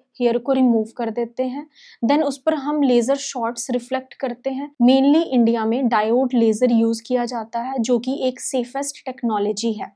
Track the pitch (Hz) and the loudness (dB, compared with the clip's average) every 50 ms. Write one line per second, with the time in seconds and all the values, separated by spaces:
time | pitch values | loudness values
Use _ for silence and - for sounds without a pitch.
0 | _ _ _ - 247 233 233 240 247 285 269 262 262 247 226 220 214 220 - - | _ _ _ -2 0 0 0 0 0 0 0 2 4 4 2 2 0 -4 -6 -8
1 | 233 220 214 240 233 233 - - 262 254 247 285 320 - _ _ - - - - | -6 -6 -4 -4 -6 -6 -4 -4 -4 -4 -4 -8 -12 -14 _ _ -20 -20 -10 -2
2 | 240 226 285 302 302 285 - - - 320 320 285 262 294 302 302 285 254 247 240 | 0 2 2 2 0 0 -4 -4 -2 -2 -2 -2 -2 -4 -2 0 2 4 4 2
3 | 226 254 277 269 - - - 247 226 226 240 - - - 233 240 240 - 262 262 | 2 2 -2 -2 -4 -8 -6 -4 -4 -4 -6 -6 -6 -4 -4 -4 -4 -4 -6 -6
4 | 262 - - - 269 247 240 - - 269 262 262 285 294 _ - 240 247 262 269 | -6 -8 -12 -8 -6 -6 -6 -6 -8 -8 -6 -6 -10 -8 _ 4 4 6 6 6
5 | 269 285 294 330 330 - 262 240 233 226 233 226 220 220 226 262 269 226 220 214 | 6 4 4 4 2 2 2 2 4 4 2 0 0 0 0 0 0 2 2 2
6 | 214 220 233 254 269 247 262 233 226 220 214 220 254 240 240 226 226 226 233 226 | 2 2 2 2 2 2 2 2 2 2 2 2 2 2 4 4 2 2 0 -4
7 | - - 254 247 240 233 247 233 220 226 - 233 240 262 269 - 220 254 247 233 | -4 -2 -2 -2 -2 -4 -6 -8 -10 -8 -8 -8 -6 -6 -4 -4 0 0 0 0
8 | 247 254 269 - 262 254 254 - - - - 254 233 240 - 269 285 277 - - | 0 -2 -4 -2 -2 -4 -4 -6 -8 -4 -4 -4 -4 -4 -6 -6 -6 -6 -8 -10
9 | - 277 254 254 247 226 220 208 202 208 202 - 233 233 214 208 - - _ | -10 -12 -8 -4 -4 -2 -2 0 -2 -2 -2 -2 -4 -4 -4 -4 -8 -14 _